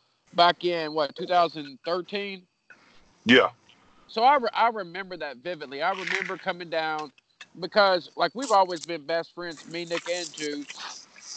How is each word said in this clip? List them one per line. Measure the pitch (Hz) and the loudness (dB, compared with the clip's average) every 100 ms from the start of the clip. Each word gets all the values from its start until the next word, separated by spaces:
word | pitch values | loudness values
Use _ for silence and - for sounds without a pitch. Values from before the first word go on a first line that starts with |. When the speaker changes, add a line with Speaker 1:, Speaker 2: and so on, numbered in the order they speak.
| _ _ _ | _ _ _
Speaker 1:
back | - 175 175 | 4 4 4
in, | 175 170 156 | 0 -2 -2
what, | 156 139 139 | -2 -2 -4
two | 175 | 0
thousand | 180 170 156 143 131 | 4 4 0 -12 -10
thirteen? | - 180 175 202 202 190 180 _ _ - _ - _ _ | -6 -4 -4 -6 -6 -10 -16 _ _ -20 _ -20 _ _
Speaker 2:
Yeah. | 107 135 165 - _ _ _ _ - | 4 6 6 0 _ _ _ _ -10
Speaker 1:
So | - | 2
I | 247 285 | 4 6
re-, | 226 | 2
I | - 226 | 2 2
remember | 220 180 175 190 180 | 0 -6 -10 -10 -8
that | 151 123 | -8 -8
vividly. | 156 175 143 139 | -8 -8 -8 -4
I | 165 | -2
remember | 196 175 196 185 185 | -2 -2 -4 -4 -6
coming | 190 175 175 | -6 -6 -4
down | 160 156 156 151 - _ - - - | -4 -2 -4 -8 -14 _ -20 -20 -12
because, | 156 214 196 185 - | -2 4 6 4 0
like, | - 170 220 | -2 -2 -2
we've | 269 | 4
always | 202 180 170 | 4 4 0
been | 147 170 | -6 -8
best | 143 165 165 | -4 -4 -4
friends, | - 175 151 - | -10 -12 -12 -10
me, | 165 | -10
Nick, | 170 170 175 | -4 -4 -2
and | 175 165 | -4 -6
Jude. | 147 151 147 143 - - - - - - | -6 -6 -6 -10 -12 -14 -14 -18 -20 -18